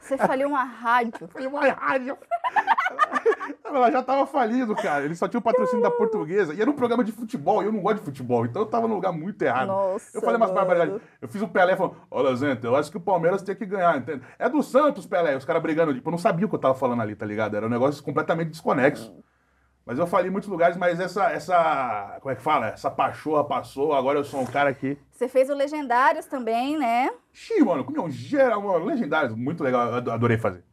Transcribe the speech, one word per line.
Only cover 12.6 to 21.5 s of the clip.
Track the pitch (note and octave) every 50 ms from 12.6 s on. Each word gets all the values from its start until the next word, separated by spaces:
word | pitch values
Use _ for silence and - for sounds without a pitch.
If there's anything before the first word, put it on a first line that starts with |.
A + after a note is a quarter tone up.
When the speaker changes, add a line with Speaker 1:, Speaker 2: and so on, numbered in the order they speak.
| A#2
Speaker 2:
eu | A#2 A#2+
acho | C#3 D3+ -
que | - G#3+
o |
Palmeiras | E3+ - G3 F3 E3 E3+ F#3+ F#3+
tem | F#3 G3+ G3
que | G3+ A#3
ganhar, | F#3+ F#3+ G3 F3+ F3 D#3+
entende?" | C#3+ A#2 B2 D#3 B2+ A#2+ - - _
"É | -
do | A#3+ B3+ D4+ B3
Santos, | - - - - G4 - - E3+
Pelé." | - - F3+ E3+ D#3 C#3
Os | C3+ -
caras | - E3 E3 D#3
brigando. | D#3+ D#3 D#3 E3 D#3+ C#3
Tipo, | B2 - -
eu | D#3+
não | E3+
sabia | F3 A3 F#3 E3 G3
o | G#3+
que | -
eu | -
tava | - C3+ C3
falando | - - B2 A#2+ A#2+
ali, | A2+ G#2 G#2+
tá | G2+ A2
ligado? | G#2 G#2 G#2 A2 G#2 G#2
Era | G#2 G#2
um | A2+
negócio | A#2+ A#2+ B2 C#3 D3 - -
completamente | - C#3+ C#3+ D#3 - F3+ E3 E3+ D#3+
desconexo. | D#3 - - A#3 G3+ C#3 B2 C#3+ D3 - A2+ A2 F#2+ - - _ _ _ _ _ _ _ _ _ _ _ _
Mas | - A#2+ C3
eu | F3
falei | E3+ G3 G3 F3+ F#3
em |
muitos | F#3 G3+ - G#3
lugares, | G3 E3 E3 F3 F3+ F3
mas | F3+ F3 F3 E3+
essa, | F#3 F3+ F3+ G#3 G3 E3+
essa, | D3+ D3+ D3 E3+